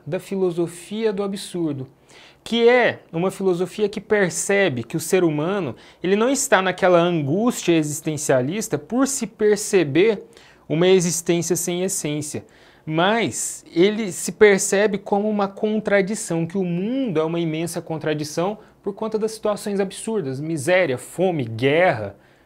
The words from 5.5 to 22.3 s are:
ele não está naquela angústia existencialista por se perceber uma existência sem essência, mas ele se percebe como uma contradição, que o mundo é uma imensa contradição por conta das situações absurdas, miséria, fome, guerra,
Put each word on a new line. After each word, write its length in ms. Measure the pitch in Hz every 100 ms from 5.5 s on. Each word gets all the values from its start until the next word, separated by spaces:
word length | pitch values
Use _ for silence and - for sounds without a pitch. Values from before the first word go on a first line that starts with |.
| 202 156 107 - -
ele 120 | 170 202
não 140 | 233
está 320 | 277 - 196
naquela 400 | 190 180 185 180
angústia 720 | 170 170 139 175 240 - -
existencialista 1040 | 165 151 147 - 151 - 135 127 196 208 -
por 300 | - 240 269
se 200 | - 226
perceber 960 | - 214 208 - 196 160 139 214 208 - - - _ -
uma 180 | 151 180
existência 680 | 190 175 160 - 170 165 170
sem 260 | 180 175
essência, 600 | 190 190 151 151 147 - - _ - _ -
mas 800 | 156 180 226 180 - - - - 165
ele 380 | 190 214 214
se 180 | 165 -
percebe 680 | 175 214 196 - 196 214 180
como 300 | - 202 214
uma 200 | 208 196
contradição, 960 | 196 214 214 208 202 190 214 - 165 165
que 100 | 202
o 60 |
mundo 560 | 180 170 202 262 262 156
é 60 | 160
uma 160 | 170
imensa 420 | 170 156 165 175
contradição 760 | 160 160 156 151 151 - 175 214 - _
por 140 | - 196
conta 240 | 220 214
das 140 | 214
situações 480 | 220 214 208 - 196
absurdas, 600 | 202 - - 220 135 131
miséria, 560 | 156 165 131 180 175 127
fome, 480 | - - 185 165 117
guerra, 720 | 113 135 151 180 127 101 - _